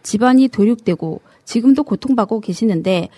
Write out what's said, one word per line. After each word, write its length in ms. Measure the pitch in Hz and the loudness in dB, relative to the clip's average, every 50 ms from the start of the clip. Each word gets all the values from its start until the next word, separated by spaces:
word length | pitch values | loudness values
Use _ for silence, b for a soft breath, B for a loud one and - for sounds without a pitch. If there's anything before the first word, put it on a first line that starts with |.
| - | -8
집안이 440 | - - 208 240 254 254 262 269 | -6 -4 0 2 4 4 4 4
도륙되고 720 | 247 - - 196 220 240 226 - 185 175 - 170 160 156 - b b b b b | 2 2 0 0 0 0 0 -2 -4 -4 -4 -6 -8 -10 -12 b b b b b
지금도 380 | - - 240 226 269 269 294 294 | -6 -4 0 2 4 2 2 0
고통받고 560 | - 202 - - 269 262 233 202 202 226 214 | -2 -4 -4 -2 -2 0 0 0 0 -2 -4
계시는데 680 | 208 - 175 - 226 220 185 160 160 185 185 175 175 b b | -4 -6 -6 -2 -2 0 0 0 0 0 0 -2 -2 b b